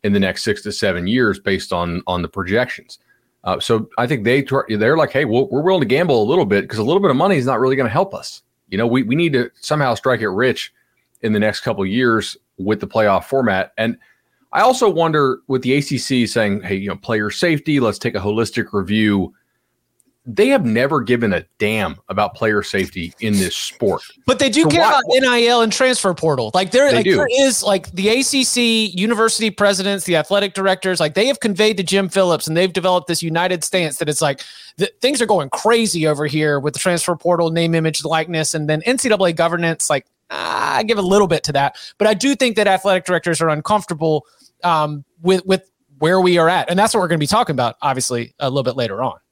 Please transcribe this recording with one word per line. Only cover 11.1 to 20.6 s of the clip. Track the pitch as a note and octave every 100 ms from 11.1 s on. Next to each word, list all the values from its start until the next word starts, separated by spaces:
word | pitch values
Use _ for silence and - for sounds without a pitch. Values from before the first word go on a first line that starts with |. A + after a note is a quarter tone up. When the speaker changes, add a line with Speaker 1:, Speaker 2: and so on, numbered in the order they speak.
| _
Speaker 1:
in | A#2
the | G#2+
next | G#2+ G#2
couple | - G2
of | F#2+
years | A2+ B2 A2+ F#2+ - _ -
with | G2 G#2+
the | G2+
playoff | A2+ G#2+ F#2+
format." | - C3 A#2+ F#2+ - -
And | A2+ - _ _ _ _ _
I | D#3+
also | A3+ B3+ A3
wonder | E3+ E3 D#3 C3+ B2+ -
with | C3
the | B2
A | C#3+
C | C#3 C3
C | - B2+ A2+
saying, | A#2 G#2 G2+
"Hey, | F#2 G2
you | G2+
know, | F#2+
player | - A2 G#2
safety, | - F3 D3+ - C#3+
let's | A#2 G2+
take | B2 G#2
a |
holistic | G2 G#2+ A#2 - -
review." | G2+ F2+ G#2+ G#2+ G2+ F2+ _ _ _ _ _ _ _ _ _ B2
They | A2 A#3+
have | C4+